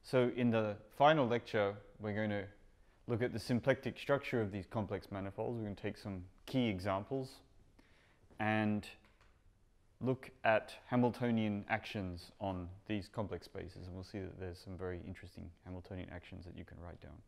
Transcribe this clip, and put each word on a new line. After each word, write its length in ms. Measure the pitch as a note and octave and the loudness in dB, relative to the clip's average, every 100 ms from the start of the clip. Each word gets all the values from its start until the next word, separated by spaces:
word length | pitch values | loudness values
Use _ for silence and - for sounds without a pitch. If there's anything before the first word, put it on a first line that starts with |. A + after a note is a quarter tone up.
So 280 | - C3 A#2+ A#2+ | 4 4 4 4
in 160 | A#2+ | 4
the 240 | A2+ G#2+ G2+ - - | 4 2 -4 -12 6
final 320 | C#3+ D#3+ A#2+ | 8 8 4
lecture, 460 | A#2 - A2+ G2+ G#2 - - | 2 2 2 2 0 -14 -6
we're 140 | G#2+ | -2
going 160 | G#2 G#2+ | 0 0
to 160 | G2+ F#2+ - - _ - _ - | 0 -4 -14 -20 _ -20 _ -4
look 160 | A2+ | 0
at 100 | B2 | 0
the 60 | A2 | -2
symplectic 580 | - A#2+ C#3 C3 A#2+ - | 0 2 4 2 0 -6
structure 440 | - C#3 - B2 | 0 0 2 0
of 100 | G#2 | 0
these 160 | G2+ F#2 | -2 -4
complex 440 | A#2 G2 G2 - | -4 -2 -4 -6
manifolds. 460 | G2 G2 G#2 A#2 A#2 | -6 -6 -4 -4 -4
We're 60 | |
gonna 120 | G#2+ G2 | -6 -4
take 220 | G#2 G2 | -6 -6
some 280 | G#2 F#2+ F2+ - - | -8 -8 -10 -16 -2
key 220 | C3 A#2 | 2 2
examples 640 | F#2+ G2+ F#2+ G2+ C3+ C3 - - - - - _ - _ _ - - | 2 0 -2 -2 -4 -4 -12 -20 -20 -20 -20 _ -20 _ _ -20 -2
and 480 | G#2+ G#2+ G#2+ G#2+ - - - _ - _ - _ _ _ _ _ | 2 4 4 2 -4 -16 -20 _ -20 _ -20 _ _ _ _ _
look 280 | A#2+ B2+ - - | 0 0 -4 2
at 300 | A#2 G#2+ - - - | 4 4 2 -16 0
Hamiltonian 760 | B2 B2 - B2 A2+ G#2+ G2+ - | 4 4 4 2 4 2 0 -2
actions 600 | G#2+ - G#2+ F#2 F2 - - | -2 -2 -4 -4 -6 -12 -6
on 280 | G2 F#2 F2 F#2 - | -4 -4 -6 -12 -4
these 200 | G#2+ F#2+ | -4 -4
complex 380 | - G2 F2+ - | -6 -6 -6 -8
spaces, 420 | F#2 F2 F#2+ F2+ | -12 -10 -12 -10
and 80 | F#2 | -10
we'll 80 | |
see 160 | F#2 G#2 | -8 -8
that 200 | F#2 F2+ | -8 -8
there's 200 | F#2 F2 | -10 -10
some 180 | - F2 | -12 -8
very 240 | F#2 F2+ E2+ | -6 -6 -8
interesting 420 | F#2+ F2 - E2+ - F2+ | -12 -14 -14 -16 -16 -12
Hamiltonian 440 | F2+ - F#2 F2+ | -12 -10 -10 -10
actions 340 | F2 - F2+ F2 | -12 -12 -14 -12
that 120 | F2 | -14
you 80 | F2 | -14
can 120 | E2 | -14
write 220 | E2+ - | -14 -14
down. 160 | - D2 | -16 -18